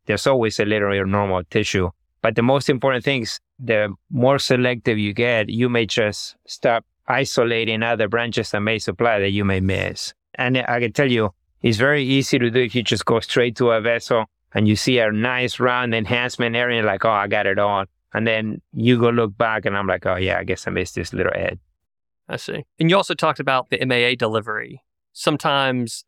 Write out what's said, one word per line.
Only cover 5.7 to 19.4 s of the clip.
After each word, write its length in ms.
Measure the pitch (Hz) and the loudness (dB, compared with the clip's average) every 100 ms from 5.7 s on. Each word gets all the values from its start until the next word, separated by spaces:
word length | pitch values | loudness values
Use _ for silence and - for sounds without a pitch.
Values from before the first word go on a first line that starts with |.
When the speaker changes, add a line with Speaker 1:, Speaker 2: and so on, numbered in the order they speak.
| 120 113 | 2 0
Speaker 1:
just 500 | - 107 104 - - - | 0 0 -2 -10 -16 -18
stop 380 | - 135 117 - _ - | -2 0 0 -2 _ -4
isolating 760 | 127 139 - 117 113 113 110 | -2 0 0 0 0 -2 -2
other 240 | 117 117 104 | 0 0 0
branches 420 | 117 117 110 110 | 0 -2 -2 -2
that 100 | 107 | -2
may 180 | 104 110 | 0 -2
supply 400 | - 92 117 107 | -4 0 0 2
that 100 | 98 | 0
you 160 | 101 101 | 0 0
may 140 | 95 | 2
miss. 540 | 95 95 92 92 - - _ - | 0 0 -4 -6 -12 -14 _ -6
And 220 | 123 131 | -2 0
I 220 | 120 120 | 0 -2
can 140 | 120 | -2
tell 160 | 107 139 | 0 0
you, 240 | 120 107 - _ _ | 2 0 -4 _ _
it's 160 | 120 107 | 0 2
very 260 | 135 147 | 2 2
easy 340 | 131 135 131 143 | 2 0 2 2
to 120 | 120 | 2
do 100 | 117 | 2
if 140 | 123 | 0
you 80 | 123 | 0
just 240 | 107 110 - | 0 -2 0
go 140 | 117 | 0
straight 360 | - - 123 113 | 0 0 0 2
to 140 | 123 | 2
a 80 | 113 | 2
vessel 460 | 110 117 - 120 110 _ _ | 2 -2 0 0 0 _ _
and 140 | - 107 | 0 2
you 80 | 104 | 2
see 240 | - 123 | 2 2
a 120 | 110 | 2
nice 480 | 107 120 127 123 - | 0 -2 -2 -4 0
round 340 | 123 123 123 | 0 0 0
enhancement 640 | 113 107 120 123 - 120 117 | -2 0 -2 -2 -2 -2 0
area, 260 | 123 120 | 0 0
like, 240 | 107 98 113 | 0 0 0
"Oh, 60 | |
I 160 | 104 101 | 0 0
got 180 | 107 98 | 0 0
it 140 | 98 | 0
all." 260 | 104 101 98 _ _ | 0 0 -4 _ _
And 120 | 107 113 | -2 0
then 340 | 110 110 104 - | 0 -2 -8 -10
you 260 | 127 113 123 | -2 2 4
go 100 | 117 | 4
look 280 | 120 113 | 2 0
back 280 | 98 | 0